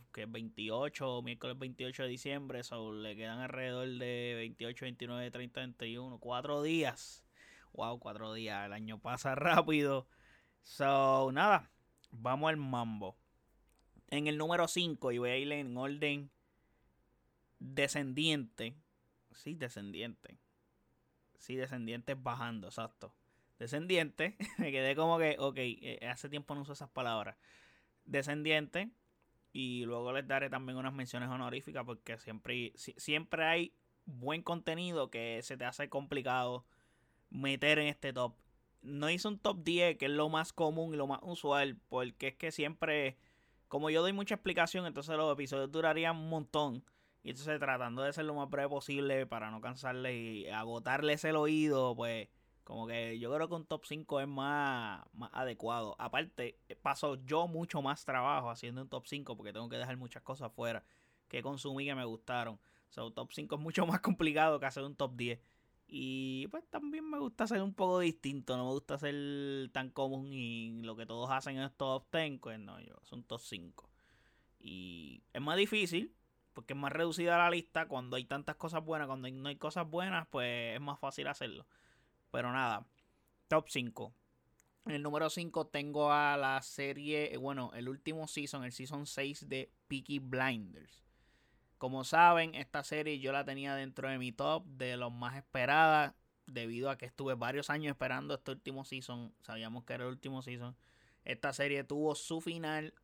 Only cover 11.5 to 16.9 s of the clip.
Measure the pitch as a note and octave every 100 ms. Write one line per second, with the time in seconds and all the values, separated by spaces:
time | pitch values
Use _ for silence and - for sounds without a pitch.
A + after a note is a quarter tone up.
11.5 | F#3 - _ _ _ - A#2 A#2+ C3+ D#3
12.5 | D#3 C#3 B2+ A#2 G#2+ F#2+ - _ _ _
13.5 | _ _ _ _ _ - C#3+ D3+ D3+ D#3
14.5 | F3 E3 - F3 D3+ C3 A#2+ B2 B2+ C#3
15.5 | D3 C3+ B2 C3+ D3 D3+ C#3+ C#3+ _ _
16.5 | _ _ _ _